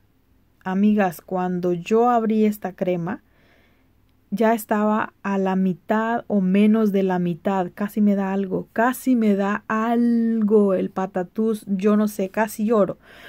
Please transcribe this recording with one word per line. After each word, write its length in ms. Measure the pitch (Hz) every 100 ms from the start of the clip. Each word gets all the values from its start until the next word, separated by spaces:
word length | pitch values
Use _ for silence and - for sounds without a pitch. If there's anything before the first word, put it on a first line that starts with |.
| _ _ _ _ _ _
Amigas, 580 | 190 190 208 208 190 160
cuando 520 | - 185 180 180 180
yo 380 | 175 170 220 240
abrí 340 | 240 220 220 214
esta 280 | 208 190
crema, 500 | 185 180 180 170 247 - _ _ _ _ _ _ _ _ _ _
ya 220 | 202 220
estaba 600 | 226 - 214 214 214 - -
a 140 | 202 196
la 180 | 190 190
mitad 680 | 190 175 - 220 226 233 -
o 140 | 208
menos 500 | 185 196 214 220 214
de 120 | 196
la 160 | 190 180
mitad. 520 | 175 170 208 190 180
Casi 280 | - 208 -
me 140 | 208 202
da 180 | 190
algo, 340 | 196 190 180 180
casi 420 | - 240 254 262 247
me 200 | 220 196
da 280 | 196 208 -
algo 1080 | 220 226 233 240 233 226 226 208 220 202
el 160 | 185 190
patatús, 720 | - 190 190 180 - 220 214 -
yo 300 | 196 208 208
no 100 | 214
sé, 220 | 208 190
casi 360 | - 214 - 214
lloro. 320 | 226 190 - - -